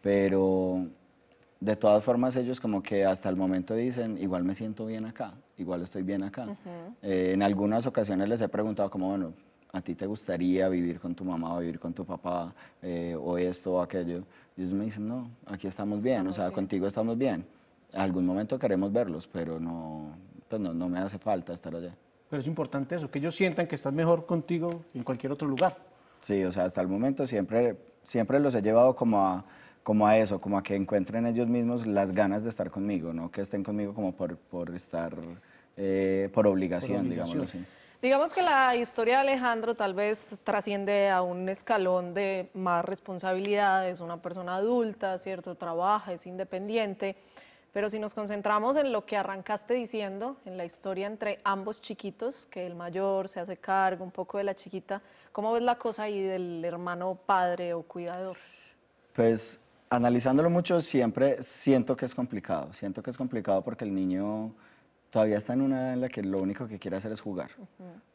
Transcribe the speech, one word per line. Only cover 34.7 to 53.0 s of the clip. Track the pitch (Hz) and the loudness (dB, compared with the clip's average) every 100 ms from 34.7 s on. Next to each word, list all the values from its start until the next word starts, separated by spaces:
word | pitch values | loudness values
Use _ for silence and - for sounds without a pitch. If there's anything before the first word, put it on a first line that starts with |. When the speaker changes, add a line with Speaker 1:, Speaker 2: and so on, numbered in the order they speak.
| 87 | -8
Speaker 1:
estar, | - 82 82 80 82 87 _ - _ - | -6 -6 -4 -8 -12 -16 _ -20 _ -6
eh, | 98 95 95 95 98 | 0 2 2 2 2
por | 110 104 | 4 4
obligación, | 95 92 87 95 101 | 4 0 -2 -2 -2
Speaker 3:
Por | 87 | -2
Speaker 1:
digámoslo | 87 85 87 | -2 -4 -4
Speaker 3:
obligación. | 90 92 | -4 -8
Speaker 1:
así. | 87 - - - | -12 -18 -20 -4
Speaker 2:
Digamos | 254 269 320 | 2 4 2
que | 381 | 2
la | 349 277 262 247 | 4 4 4 2
historia | 233 - 226 262 | 0 0 4 4
de | |
Alejandro | 277 269 247 226 220 226 | 4 2 0 0 -2 0
tal | 208 185 | 0 0
vez | 208 214 - 202 | 0 -2 -6 -10
trasciende | - 208 202 202 196 202 196 | -2 -2 0 -2 2 4 4
a | 185 | 4
un | 180 180 185 | 2 -2 -4
escalón | 196 - 220 185 180 180 | -6 0 2 4 2 0
de | 175 196 190 180 | -2 -2 -2 -6
más | 190 185 175 - | -4 0 2 0
responsabilidades, | 196 - 185 185 185 202 202 202 190 185 175 | -6 -8 -6 -2 -2 0 2 4 4 2 -4
una | 170 170 | -8 -8
persona | 175 180 175 185 | -8 -8 -4 -2
adulta, | 208 247 220 208 196 185 | 2 2 0 -2 -4 -4
¿cierto? | 190 185 175 175 | -6 -8 -8 -8
Trabaja, | 170 165 185 208 208 | -4 0 2 2 0
es | 175 180 | -10 -10
independiente, | 185 185 185 208 226 208 190 196 190 - - - _ _ | -8 -6 -6 -2 -2 -2 -2 -6 -6 -16 -20 -20 _ _
pero | 202 208 | -2 -2
si | 214 | -2
nos | 214 | -6
concentramos | 220 208 208 202 208 226 285 | -6 -6 -2 2 2 4 2
en | 277 | 2
lo | 220 - | 0 0
que | 208 | -2
arrancaste | 190 190 - 208 - 247 | -2 -6 -4 -6 0 -2
diciendo, | 226 220 202 196 233 277 - | 0 -4 -4 -6 -8 -8 -12
en | 185 | -10
la | 170 | -10
historia | - 196 190 202 | -8 -6 -4 -4
entre | 214 214 196 202 | -4 -4 -2 0
ambos | 196 202 214 | 0 -2 -8
chiquitos, | - 208 196 - 233 269 - | -10 -8 -8 -6 -8 -8 -14
que | - 180 | -10 -10
el | 175 | -8
mayor | 175 175 | -8 -2